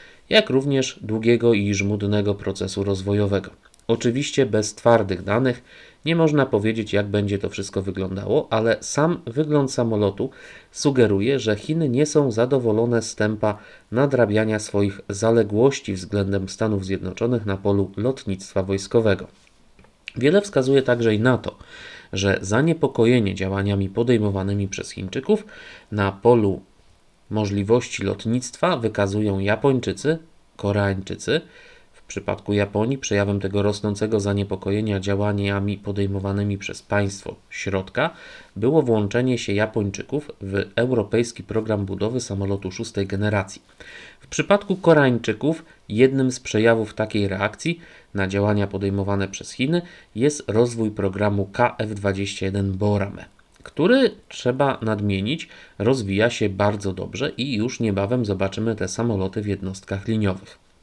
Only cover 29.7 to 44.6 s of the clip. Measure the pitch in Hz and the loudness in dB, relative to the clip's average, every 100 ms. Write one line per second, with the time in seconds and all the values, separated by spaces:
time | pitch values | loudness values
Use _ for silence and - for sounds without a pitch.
29.7 | 131 113 - 143 160 - _ _ - 101 | 2 -2 -4 -2 -2 -4 _ _ -6 0
30.7 | 101 101 95 98 - - 151 - - - | 2 2 -2 -6 -8 -2 -2 -2 -20 -20
31.7 | - - - - - 101 101 - 104 101 | -20 -20 -20 -12 -10 -6 -6 -2 0 0
32.7 | 104 113 135 - 101 101 101 95 101 104 | 0 -2 -2 -2 0 2 0 0 0 0
33.7 | 104 110 98 107 110 101 101 101 95 98 | 0 -4 -2 0 0 0 0 -2 -4 -2
34.7 | 104 110 98 95 101 104 101 101 101 101 | -2 0 -2 0 0 0 0 0 0 -2
35.7 | 95 101 101 98 98 98 101 104 101 - | -4 -6 -2 -2 -2 -2 -2 -2 -2 -6
36.7 | - - 104 98 95 - - _ - 98 | -12 -2 0 0 -4 -12 -14 _ -10 -2
37.7 | 95 92 - 165 - - - - 98 117 | -2 -2 -2 -2 -4 -20 -20 -16 -2 2
38.7 | 160 127 110 101 123 127 123 - 101 107 | 2 4 2 2 0 0 0 0 0 0
39.7 | 113 101 98 - - - - 98 98 - | 0 -2 -4 -6 -6 -8 -12 -4 -4 -2
40.7 | - 127 127 101 117 117 - 98 110 110 | -2 0 0 0 0 -2 -6 -6 -4 -2
41.7 | 104 95 95 107 127 - 98 98 98 95 | -2 -2 -4 -2 -4 -4 -4 -2 -4 -6
42.7 | - 110 - 98 98 104 101 95 - _ | -8 -8 -4 -4 -2 0 0 -2 -10 _
43.7 | _ - - - - - - - 202 | _ -20 -20 -20 -20 -12 -6 2 2